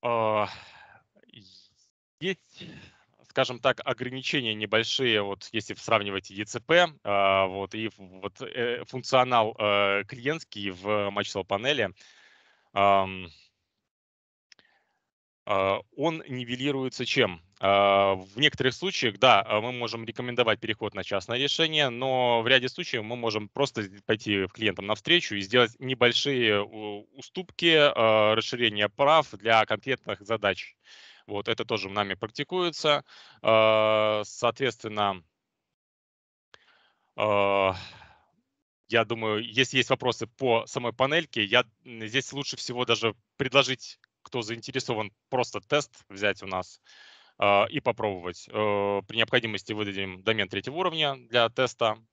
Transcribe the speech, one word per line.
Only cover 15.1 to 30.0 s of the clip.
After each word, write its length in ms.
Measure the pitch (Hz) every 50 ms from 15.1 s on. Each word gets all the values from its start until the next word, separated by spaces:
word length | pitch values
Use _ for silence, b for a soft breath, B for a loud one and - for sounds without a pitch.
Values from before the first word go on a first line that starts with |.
| _ _ _ _ _ _ _
а, 340 | - 104 98 95 98 98 - - _ _
он 260 | - 139 165 160 160 - -
нивелируется 800 | 131 123 123 117 123 123 131 147 139 135 131 127 - - 127
чем? 360 | - - 139 120 98 90 82 _ _ _ _
А, 540 | - 95 98 101 101 101 98 98 98 98 98
в 220 | 95 92 98 98 117
некоторых 360 | 147 151 - - 123 131 123
случаях, 440 | - - 196 185 - - 117 98 98
да, 240 | - 131 117 98 98
а, 140 | - 110 107
мы 120 | 110 123
можем 320 | 127 123 120 113 113 117 113
рекомендовать 540 | 110 113 - 123 123 120 117 120 113 107 107
переход 340 | - 110 110 _ 113 104 -
на 100 | 101 95
частное 340 | - 104 98 95 - 113 123
решение, 520 | 135 143 - - 165 160 156 151 147 131
но 520 | 117 120 127 135 131 127 123 120 120 117
в 60 | 113 120
ряде 200 | 131 127 123 127
случаев 360 | - - 175 - - 120 107
мы 120 | 107 120
можем 320 | 123 117 113 104 107 107 101
просто 340 | _ 131 143 135 _ 117 104
с-, 180 | 95 98 101 _
пойти 400 | - 110 107 - 110 104 98 95 92
к 40 | -
клиентам 320 | - 110 104 90 85 98
навстречу 500 | 101 107 - _ - 165 175 - - 107
и 40 | 101
сделать 300 | 98 98 113 123 123 113 - _
небольшие 840 | 135 127 131 117 123 120 113 - - 143 139 123 120 110 104 101 104
у-, 420 | 110 110 107 107 107 104 104 107 _ 113
уступки, 580 | 139 - - _ - 185 - - - 175 170 160
а, 580 | 156 147 143 - - 113 113 110 110 107 107 107
расширение 520 | 110 113 - - 120 120 113 104 104 104 104
прав 400 | _ - 143 143 156 160 147 -
для 320 | - 98 98 113 113 110 110
конкретных 540 | - 113 104 _ 135 131 -